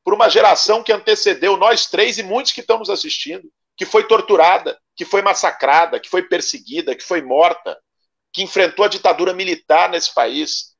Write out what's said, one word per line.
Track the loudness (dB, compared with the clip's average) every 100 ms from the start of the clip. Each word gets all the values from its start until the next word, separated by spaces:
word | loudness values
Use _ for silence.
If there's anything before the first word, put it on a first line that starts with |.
por | -4
uma | 2 4
geração | 6 4 4 2 0
que | 0
antecedeu | -2 0 0 0 0 0 2
nós | 2 2 -2
três | -2 -2 -2
e |
muitos | -6 -4 -4
que | -6
estão | -2 -2
nos | -2
assistindo, | -6 -6 -8 -10 -14 -16 _ _ _
que | -2
foi | 0 2
torturada, | 0 4 4 4 4 -2 -10 _
que | -16 -4
foi | 0
massacrada, | 0 0 -2 -2 2 4 2 -2
que | -4
foi | -4
perseguida, | -2 -4 -4 -10 -10 -8 -6
que | -8
foi | -6 -6
morta, | -2 2 2 2 -8 -14 _ _ _ _ _
que | -10
enfrentou | -6 0 0 2
a | -2
ditadura | 0 0 0 -2
militar | -4 -6 -8 0 2 2
nesse | -2 -4
país. | -2 -2 -4 -6 -8 -12 _